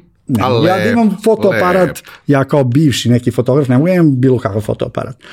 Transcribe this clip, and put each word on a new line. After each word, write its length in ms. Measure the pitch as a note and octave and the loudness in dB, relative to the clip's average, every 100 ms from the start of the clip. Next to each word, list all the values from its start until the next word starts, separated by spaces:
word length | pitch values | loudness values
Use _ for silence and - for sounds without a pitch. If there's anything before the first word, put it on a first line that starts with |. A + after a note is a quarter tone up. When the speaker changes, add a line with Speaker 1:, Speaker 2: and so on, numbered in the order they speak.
| _ _ - | _ _ -6
Speaker 1:
ne, 120 | A#2 | -2
Speaker 2:
Ali 280 | B2+ A#2 - | 0 0 0
Speaker 1:
ja 100 | F#3 | 0
da 80 | |
imam 220 | - A#3 A3 | 0 0 0
Speaker 2:
lepo, 140 | F3+ | 0
Speaker 1:
fotoaparat, 640 | A3 G#3 G#3 G#3 F3+ F#3 F3 | -2 0 0 0 0 0 0
Speaker 2:
lepo. 100 | - - - - | -4 -18 -12 -2
Speaker 1:
ja 160 | C#3 | 0
kao 200 | C3 D3 | 2 0
bivši 460 | B2+ C#3 D3+ G#2+ A#2 | 2 2 0 0 0
neki 220 | A#2+ B2 | 0 0
fotograf, 360 | B2+ B2 C#3+ B2+ | -2 0 0 2
ne 80 | B2+ | 0
mogu 100 | E3+ | 2
ja 60 | |
imam 200 | F3+ D#3+ | 2 2
bilo 240 | B2 C3 A#2+ | 2 2 0
kakav 220 | A2 G#2 | -2 -6
fotoaparat. 540 | G#2 A2 - - - - - | -6 -6 -6 -6 -10 -14 -20